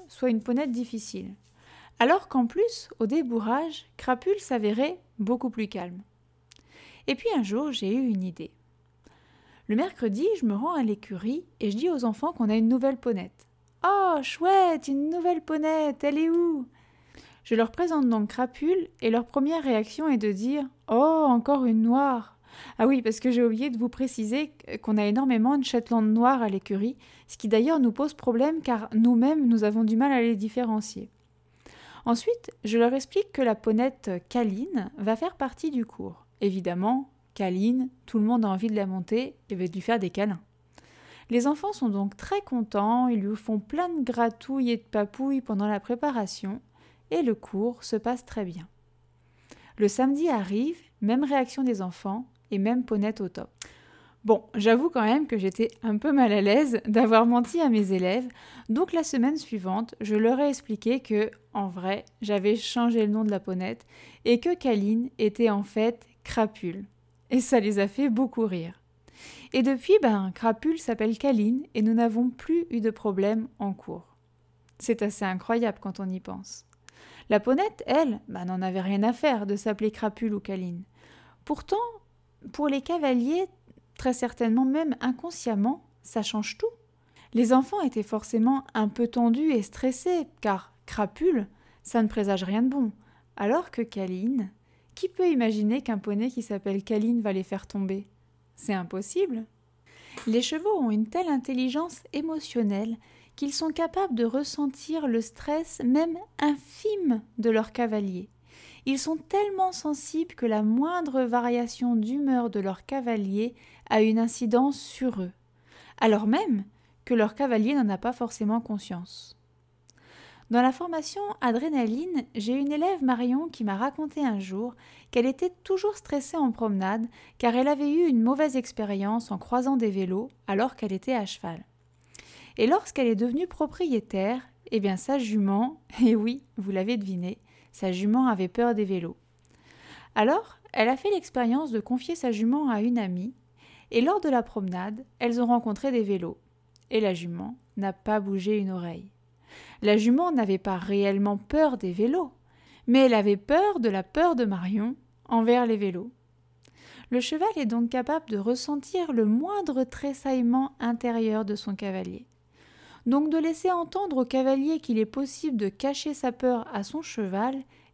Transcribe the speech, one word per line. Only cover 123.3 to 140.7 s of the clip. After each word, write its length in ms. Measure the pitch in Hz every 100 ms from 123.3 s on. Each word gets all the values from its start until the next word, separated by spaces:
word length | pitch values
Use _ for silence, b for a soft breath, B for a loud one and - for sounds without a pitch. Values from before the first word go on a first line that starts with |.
| 254 330
qui 140 | -
m'a 140 | 208 196
raconté 480 | 262 277 302 -
un 160 | 277 202
jour 340 | 190 190 240 233 B B B
qu'elle 160 | 254 247
était 260 | 269 359 -
toujours 340 | - 381 415 403
stressée 400 | - 285 262 330
en 140 | 269
promenade 560 | 226 226 196 190 220 233 B B B
car 160 | 240
elle 140 | 240 277
avait 240 | 285 285
eu 140 | 311 339
une 160 | 240
mauvaise 340 | 226 262 302 262
expérience 720 | 247 - 208 196 196 233 226
en 80 | 190
croisant 380 | - 247 254 269
des 140 | 226
vélos 380 | 196 185 190 254 _ -
alors 260 | 196 254
qu'elle 180 | - 214
était 220 | 190 -
à 100 | 254
cheval. 400 | 196 - 180 165 - _ _ _ B B B B B B
Et 100 | 226
lorsqu'elle 400 | 370 - - 247
est 80 |
devenue 320 | 208 240 262 359
propriétaire, 960 | - 302 - 349 233 - 196 196 254 - _ -
eh 80 | 220
bien 160 | 196 185
sa 220 | - 277
jument, 640 | 226 214 196 196 247 320 -
<laughs> 140 | -
et 120 | 240 220
oui, 260 | 220 269 - -
vous 160 | 190
l'avez 240 | 196 190 240
deviné, 420 | 196 180 180 214 b b b
sa 200 | - 190
jument 340 | 180 202 240 254
avait 220 | 202 185
peur 260 | 208 240
des 100 | 214
vélos. 320 | 196 190 165 - _ _ - B B B B B B
Alors, 440 | 220 220 349 453 - -